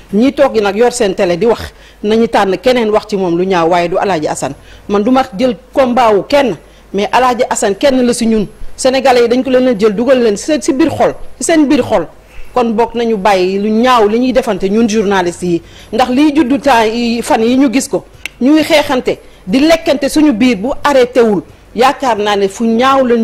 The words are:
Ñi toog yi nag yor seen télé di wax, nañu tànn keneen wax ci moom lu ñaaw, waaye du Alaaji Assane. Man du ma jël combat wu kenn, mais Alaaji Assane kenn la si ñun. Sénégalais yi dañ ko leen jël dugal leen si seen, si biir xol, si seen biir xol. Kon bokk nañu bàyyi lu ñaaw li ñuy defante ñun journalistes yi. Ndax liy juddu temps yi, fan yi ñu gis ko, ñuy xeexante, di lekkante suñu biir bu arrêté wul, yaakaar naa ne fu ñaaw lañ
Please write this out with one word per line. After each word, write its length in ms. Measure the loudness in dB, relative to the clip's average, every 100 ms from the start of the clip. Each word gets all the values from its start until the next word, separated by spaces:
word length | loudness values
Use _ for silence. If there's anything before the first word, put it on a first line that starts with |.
| -4
Ñi 200 | 0 0
toog 220 | 2 0 2
yi 40 |
nag 140 | -2 0
yor 160 | 0
seen 220 | 0 -2
télé 220 | 0 -2 0
di 100 | 0
wax, 260 | -2 -6 -18 -20 -8
nañu 260 | -2 0 2
tànn 280 | 0 0 0
keneen 320 | 0 0 0
wax 160 | -2 -2
ci 80 | -4
moom 200 | -2 -2
lu 80 | 0
ñaaw, 220 | 0 2
waaye 200 | 0 0
du 80 | -2
Alaaji 300 | -2 -2 -4
Assane. 260 | -4 -8 -10 -18 -18 -4
Man 140 | -2
du 80 | 2
ma 120 | 0 0 -2
jël 180 | -2 -4 -6
combat 400 | -2 0 2 2
wu 100 | 2 2
kenn, 280 | 0 0 -4 -12 -20 -8
mais 160 | -6 -2
Alaaji 320 | 0 0 0 -2
Assane 260 | -2 -2 0
kenn 240 | 0 2
la 80 | 0
si 140 | 0 0
ñun. 200 | 0 -2 -8 -10 -2
Sénégalais 460 | -2 0 2 2
yi 60 | 2
dañ 140 | 0
ko 80 | 0
leen 280 | 0 2 2
jël 160 | 0
dugal 280 | 0 0 2
leen 140 | 2 -2
si 80 |
seen, 160 | -2 -2
si 120 | -2
biir 180 | 0 0
xol, 240 | 2 -2 -2 -12 -6
si 40 |
seen 220 | 0 2 4
biir 160 | 2
xol. 240 | 0 -2 -4 -12 -20 -14 -6
Kon 180 | -2 -2
bokk 200 | 0 -2
nañu 220 | -2 -2 0
bàyyi 420 | 0 2 0 -2
lu 100 | 0
ñaaw 360 | 0 2 4 2
li 100 | 2
ñuy 140 | 0
defante 320 | 0 -2 -2 0
ñun 200 | 0 0
journalistes 540 | 0 0 0 -2 -4 -4
yi. 140 | -4 -6 -20 -8
Ndax 160 | -2 0
liy 220 | 2 2
juddu 240 | 2 0 0
temps 260 | 2 2
yi, 380 | 2 -2 -2 -4
fan 180 | -2 0
yi 140 | 2 2
ñu 160 | 2
gis 160 | 0 -2
ko, 160 | -6 -8 -20 -16 -2
ñuy 220 | 2 2
xeexante, 560 | 2 0 0 -4 -4 -6 -10 -18 -4
di 140 | 0
lekkante 480 | 2 2 0 -2 -2
suñu 240 | 0 2
biir 240 | 2 0 0
bu 100 | -4 -4
arrêté 360 | 0 0 2 2
wul, 220 | 2 0 -6 -20 -12
yaakaar 440 | 0 0 0 -2 -2
naa 180 | -2 0
ne 120 | -2
fu 160 | -2
ñaaw 400 | -2 2 2 2 2
lañ 120 | 0